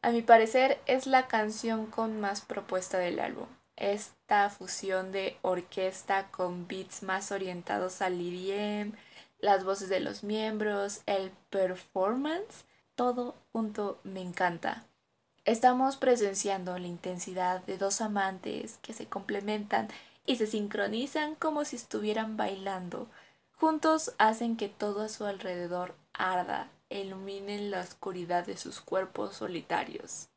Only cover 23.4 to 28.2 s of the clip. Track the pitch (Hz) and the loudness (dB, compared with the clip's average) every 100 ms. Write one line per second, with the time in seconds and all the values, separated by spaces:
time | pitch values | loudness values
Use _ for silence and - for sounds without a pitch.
23.4 | _ _ 320 311 320 320 - - 214 226 | _ _ 2 4 4 4 2 4 4 4
24.4 | 233 226 208 - 208 202 214 - 208 196 | -2 -2 -4 -4 -4 -2 -4 -4 -6 -4
25.4 | 190 175 175 180 180 - _ - 185 185 | -6 -6 -4 -4 -6 -10 _ -4 0 0
26.4 | 180 - - - _ 202 196 190 196 196 | 0 -4 -6 -14 _ -8 -8 -8 -8 -8
27.4 | 202 208 208 190 180 - 196 180 | -6 -4 -4 -4 -6 -8 -6 -6